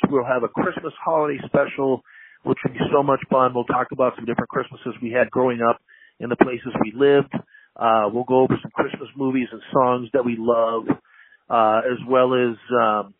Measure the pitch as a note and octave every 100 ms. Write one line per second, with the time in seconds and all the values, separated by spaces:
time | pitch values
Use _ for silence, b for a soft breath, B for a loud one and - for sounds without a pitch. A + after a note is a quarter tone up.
0 | - C3+ B2 B2+ A2+ - F3+ - D#3+ -
1 | E3+ D#3+ D3+ C#3 - C#3+ C3 - C3+ B2+
2 | B B B B C3 - C3 - D3 D3
3 | C#3 C3+ - C3 B2+ B2+ - B2+ B2 C3+
4 | B2+ - A2+ A2+ A#2+ C3+ - A#2+ B2 G#2+
5 | A#2 B2 A2+ B2+ B2+ A#2 A#2 - b b
6 | b - A#2+ A#2+ B2+ A#2+ B2+ A2+ A2 A#2
7 | C#3 C#3+ C#3 - b b b - A2+ A2+
8 | G#2 A#2+ B2 B2+ C3 A#2+ - - C#3 -
9 | - C#3 C3 C3 A#2 A2 - C#3 B2+ B2
10 | A#2+ C3+ A#2+ A2+ A#2 A#2 A2+ A2+ A2 -
11 | b b b b - A#2 A2 A2 B2 A#2
12 | A#2+ B2+ B2+ B2+ A#2+ A2 - B2 A2 G#2+
13 | G2+